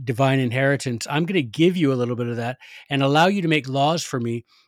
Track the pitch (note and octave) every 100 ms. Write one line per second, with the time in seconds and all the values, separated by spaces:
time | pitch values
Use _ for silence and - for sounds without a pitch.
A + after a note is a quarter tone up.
0 | B2 A#2+ C3+ C3+ B2+ B2+ C#3 C#3 C3 A#2
1 | - C#3+ E3+ F#3+ A#2+ C#3+ F3 F3+ C#3+ B2+
2 | A#2+ A#2 A#2+ A#2+ A#2 B2 - - - C#3
3 | C#3 D3+ F3+ G3+ E3 D3+ C3 C3+ D3 E3
4 | - C3 A#2 A#2 - _